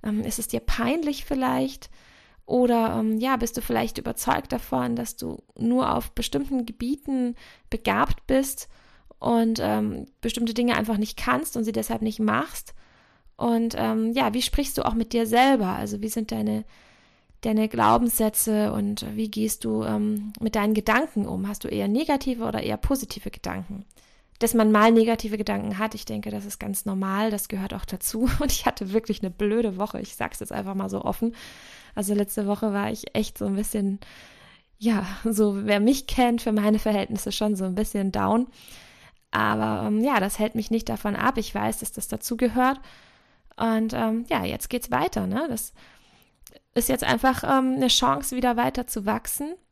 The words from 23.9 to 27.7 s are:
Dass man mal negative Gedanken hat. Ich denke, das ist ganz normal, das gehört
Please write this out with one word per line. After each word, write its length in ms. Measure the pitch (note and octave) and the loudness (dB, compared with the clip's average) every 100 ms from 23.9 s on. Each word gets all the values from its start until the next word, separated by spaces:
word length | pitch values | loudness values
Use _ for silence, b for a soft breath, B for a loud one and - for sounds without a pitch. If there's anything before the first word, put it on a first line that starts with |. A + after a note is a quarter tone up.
| b b b b - | b b b b -2
Dass 120 | A3+ | 2
man 180 | A#3 G#3+ | 6 6
mal 180 | G#3 A3 | 8 8
negative 460 | A3+ A3+ A3+ A3 G#3 | 8 6 2 -2 -4
Gedanken 400 | G#3 G3+ G3+ G3 | -2 -4 -4 -4
hat. 160 | G#3+ | -4
Ich 100 | G#3+ | -6
denke, 260 | - G#3+ G#3 | -8 -8 -6
das 140 | G#3 | -8
ist 140 | G3+ - | -10 -10
ganz 260 | G#3 G3 | -6 -6
normal, 460 | - F#3+ F#3+ G3 A3 | -4 -4 -2 0 0
das 180 | G#3 - | -2 -6
gehört 260 | G3 F#3+ | -6 -6